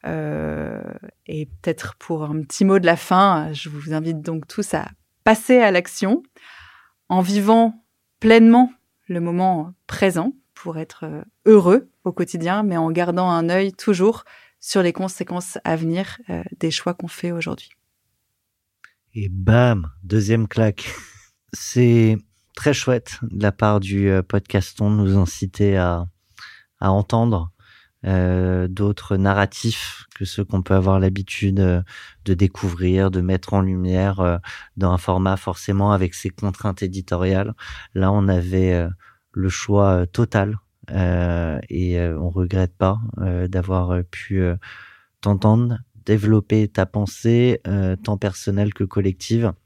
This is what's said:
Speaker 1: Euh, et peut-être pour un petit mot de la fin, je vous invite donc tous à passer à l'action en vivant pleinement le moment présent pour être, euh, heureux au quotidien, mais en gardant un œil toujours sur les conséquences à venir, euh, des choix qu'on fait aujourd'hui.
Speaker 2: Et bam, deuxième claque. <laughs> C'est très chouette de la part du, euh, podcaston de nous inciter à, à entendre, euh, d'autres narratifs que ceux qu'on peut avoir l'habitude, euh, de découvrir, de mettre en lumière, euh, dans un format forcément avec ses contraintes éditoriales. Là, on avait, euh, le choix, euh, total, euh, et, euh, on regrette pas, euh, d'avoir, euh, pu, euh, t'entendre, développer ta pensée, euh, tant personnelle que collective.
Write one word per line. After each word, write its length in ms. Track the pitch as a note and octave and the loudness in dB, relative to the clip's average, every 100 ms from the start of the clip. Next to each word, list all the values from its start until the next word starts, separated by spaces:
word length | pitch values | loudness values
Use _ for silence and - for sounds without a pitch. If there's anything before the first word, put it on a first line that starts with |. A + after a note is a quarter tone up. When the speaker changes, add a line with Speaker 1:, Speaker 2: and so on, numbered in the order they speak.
Speaker 1:
Euh, 720 | - D#3+ D3+ D3+ D#2 D2+ - G#1+ G1+ G1+ - _ | -8 -8 -6 -6 -6 -6 -8 -10 -12 -16 -20 _
et 220 | - D#3 D3+ | -12 -10 -10
peut-être 480 | - - D#3+ - | -8 -6 -6 -10
pour 280 | - - E3 | -16 -10 -8
un 200 | D3+ D#3 | -6 -8
petit 200 | C#3+ - | -8 0
mot 140 | F#3+ G3 | 4 4
de 80 | |
la 100 | F3+ | 4
fin, 560 | E3+ - F#3 G3+ E3 D#3 | 2 2 4 4 2 -4
je 160 | D3 D#3 | -10 -12
vous 260 | D3 D3+ | -14 -8
invite 280 | D#3 E3 D#3 | -6 -4 -6
donc 260 | E3+ D#3+ D3+ | -6 -8 -8
tous 280 | - G3+ | -8 -6
à 120 | E3 - - _ _ | -6 -8 -16 _ _
passer 340 | - A3 - B3+ | 0 0 4 4
à 140 | A3 | 6
l'action 500 | F3+ F3+ - F#3+ C#4 - _ - - - - _ _ _ | 2 -2 -4 -2 -2 -4 _ -20 -20 -20 -20 _ _ _
en 120 | F3+ | 0
vivant 640 | F3+ G3+ G3+ A3+ A3+ A3+ _ _ _ _ | 2 0 4 4 4 0 _ _ _ _
pleinement 520 | A3 A3+ A3+ A#3 B3+ - _ _ - | 6 8 10 8 4 0 _ _ -8
le 120 | F3 | -6
moment 540 | E3+ F3 F#3 E3+ E3 F#3 - | -2 0 0 0 -6 -14 -16
présent 460 | - G3 E3+ G#3 - _ | 0 0 0 -4 -6 _
pour 240 | - F3 D#3+ | -16 -12 -12
être, 260 | D#3+ - | -12 -14
euh, 200 | D#3 D3+ - _ | -14 -14 -16 _
heureux 440 | G#3 G#3+ F3+ A#3 C#4 _ | 6 8 8 4 2 _
au 80 | F#3 | -8
quotidien, 480 | F3 E3+ F3 E3 G3+ | -6 -6 -4 -2 -2
mais 160 | G#3+ E3+ | 0 0
en 140 | D#3+ | 0
gardant 360 | E3 F3 F3 F3+ | 0 0 0 0
un 220 | E3+ E3 | 0 0
œil 240 | F3+ G3 | 0 -2
toujours 500 | F#3+ - F3+ G3 A3+ - - _ _ | -4 -2 2 2 0 -12 -20 _ _
sur 240 | - G3 | -2 0
les 100 | F3 | 0
conséquences 640 | E3+ F#3 - F#3 F3+ F3+ - | -2 -8 -8 -8 -8 -10 -8
à 120 | F3 | -4
venir, 440 | D#3+ E3 E3+ G3 - A#3+ | -2 -2 -4 -6 -12 -10
euh, 140 | E3+ - - | -10 -10 -6
des 120 | E3 | -6
choix 220 | - - | -4 -6
qu'on 140 | - F3 | -8 -12
fait 240 | - F3 | -8 -8
aujourd'hui. 400 | E3+ E3 - - _ _ _ _ _ _ _ _ _ _ _ - _ _ | -6 -8 -10 -16 _ _ _ _ _ _ _ _ _ _ _ -20 _ _
Speaker 2:
Et 140 | A2 G2+ | -8 -6
bam, 600 | F#2 F#2+ A#2 B2 G#2 D#2 - | -4 2 4 4 0 -4 -12
deuxième 440 | F#2 G#2+ G2+ A2+ G#2+ | -2 -2 2 0 0
claque. 460 | - A2 F#2+ - - - - | 0 0 -2 -12 -14 -20 -20
<laughs> 320 | _ _ _ | _ _ _
C'est 640 | - - B2 A#2+ A#2 A2 A2 _ _ _ | -16 -4 2 4 6 4 2 _ _ _
très 180 | - D3 | -4 -2
chouette 440 | C#3 - B2 - - | 0 0 -2 -4 -12
de 180 | A#2 G2 | -10 -2
la 100 | G#2 | -2
part 280 | - G#2+ G#2 | 2 2 2
du, 300 | F#2+ G2 G2 | 0 0 2
euh, 120 | F#2+ | 2
podcaston 680 | F#2 G2+ - G2 - - G#2 | 0 -4 -2 -4 -4 -2 0
de 40 | |
nous 220 | G#2+ G2 G2 | 2 2 2
inciter 580 | F2 - G2 - G2+ | 0 -2 -10 0 0
à, 300 | F#2+ F2+ E2+ F2 _ _ - - - _ _ | 2 0 -2 -6 _ _ -20 -20 -20 _ _
à 120 | G2 | 0
entendre, 600 | G2 G2+ A#2 A#2 G2+ E2 _ _ _ _ _ | 2 2 0 2 0 -4 _ _ _ _ _
euh, 640 | F#2+ F#2 F2+ F#2 F#2 F2+ F2+ | -2 0 2 0 0 0 -2
d'autres 480 | F#2 G2+ G#2 - G2 | -2 -2 -2 -4 0
narratifs 880 | G2 G2 G2 - A#2 - - - - | 2 2 0 -2 -6 -6 -10 -14 -20
que 80 | - | -12
ceux 220 | F#2+ - | -8 -6
qu'on 160 | G2+ F#2+ | -2 -4
peut 120 | F2+ | 2
avoir 280 | F#2+ F#2+ F#2+ | 2 4 2
l'habitude, 580 | F#2+ F#2+ F#2+ - G2 F#2+ | 2 -2 -8 -4 -2 2
euh, 220 | F#2 F2 F2+ - - _ | 2 0 -4 -14 -20 _
de 100 | - | -4
découvrir, 800 | F2+ G2 - G2 E2+ F#2 F#2+ G2 | 0 0 0 -6 -2 0 2 2
de 80 | F#2 | 0
mettre 340 | F2+ F#2 - | 0 -2 0
en 60 | G2 | 0
lumière, 600 | F#2+ F#2 F#2 F#2 G2 F#2+ | 0 -2 0 0 0 0
euh, 160 | F2+ F2 - - - - | 0 0 -6 -18 -18 -2
dans 160 | F#2 | 0
un 40 | F2+ | 2
format 380 | - F#2 F#2+ | 0 0 0
forcément 560 | F#2+ - F2+ - G2 G2+ | -2 -6 -8 -4 0 2
avec 220 | G2+ F2+ | 2 0
ses 160 | - G2 | -4 -10
contraintes 520 | - G#2 F#2 G#2+ F#2 | -6 -6 -4 -6 -4
éditoriales. 720 | F#2+ F#2+ F2+ F2+ F#2 F#2+ G#2 A2+ - - - | -6 -8 -6 -2 0 0 -2 -8 -16 -18 -10
Là, 140 | F#2+ F#2+ | 0 2
on 160 | G#2 G2 | 2 2
avait, 420 | F2+ F2 F#2 F#2 | 2 0 0 2
euh, 160 | F2 E2+ F2 _ _ _ | 0 -2 -8 _ _ _
le 160 | - F#2+ | -4 -4
choix, 400 | - - G2+ G2 | -4 0 2 4
euh, 160 | F2+ | 2
total, 540 | F2 - A#2 G#2+ G2 G#2+ _ _ - | 0 -2 0 0 -2 -6 _ _ -6
euh, 680 | F#2+ F2+ F2+ F2 E2+ E2 C#2+ - | -2 0 0 0 -2 -4 -6 -6
et, 320 | E2 F2+ F2 | -4 -2 -2
euh, 180 | F2 D#2 | -2 -2
on 120 | F2 | -4
regrette 440 | F2 F2+ F#2+ F2+ | -2 -2 0 -2
pas, 260 | _ F#2+ G#2+ A2+ A2+ | _ 0 0 -6 -6
euh, 320 | F#2+ F2+ F2+ | -4 -2 -2
d'avoir, 420 | F#2 F#2 F#2 F2+ | -2 -2 -2 0
euh, 120 | F2+ | -2
pu, 380 | F2 - - F#2+ | -4 -12 -6 -2
euh, 140 | F2+ F2+ - - - _ _ _ | 0 -2 -8 -20 -20 _ _ _
t'entendre, 580 | G#2 G2+ G#2+ A2 A#2+ A2+ - - | -2 2 4 4 2 -4 -10 -14
développer 640 | - G#2+ G#2 A2 G2+ G#2+ G#2 | -2 0 4 2 2 0 0
ta 160 | - | -2
pensée, 760 | F#2+ G#2+ G2 - A#2 A#2 B2 - - | -2 -2 -6 -2 0 4 2 0 -2
euh, 300 | G2+ F#2 F#2 | -2 -2 -2
tant 180 | A2 | -4
personnelle 580 | G2 G#2 F#2+ - G2+ G#2 | -4 -4 -4 -4 -2 -2
que 120 | - | -2
collective. 640 | G2+ - F#2+ F#2 - A#2 A2+ G2 | -4 0 -2 -4 -2 0 0 -4